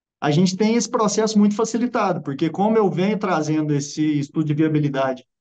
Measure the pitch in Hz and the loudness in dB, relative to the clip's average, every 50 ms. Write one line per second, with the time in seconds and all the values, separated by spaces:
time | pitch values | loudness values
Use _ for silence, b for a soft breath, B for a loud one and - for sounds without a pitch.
0 | _ _ _ _ - 147 147 160 190 180 - - 214 214 226 240 220 - - 247 | _ _ _ _ -2 0 2 2 2 2 2 0 0 2 2 0 -2 -2 -2 -2
1 | 220 202 - 208 220 214 220 208 208 208 208 - 226 220 - 226 240 240 - 240 | -2 0 0 0 0 2 2 4 4 4 2 0 -2 -2 0 -2 -2 -2 -2 -2
2 | 208 196 170 143 147 - 135 131 165 160 160 - 196 220 220 220 214 185 151 151 | -2 -2 -2 -4 -4 -6 -4 -2 -2 -2 0 0 0 2 2 2 2 2 2 0
3 | 185 202 214 208 214 196 180 156 151 147 156 156 156 151 147 143 143 - - 160 | 0 0 0 -2 -2 -2 -2 -2 0 0 0 0 0 0 0 -2 -2 -4 -4 -2
4 | 151 156 151 147 143 - - 170 156 147 147 147 160 160 156 151 147 143 139 131 | 0 0 0 0 -2 -2 -2 -2 -2 0 0 0 2 2 2 2 0 0 0 -2
5 | 135 131 131 123 - _ _ _ | -2 -2 -2 -6 -10 _ _ _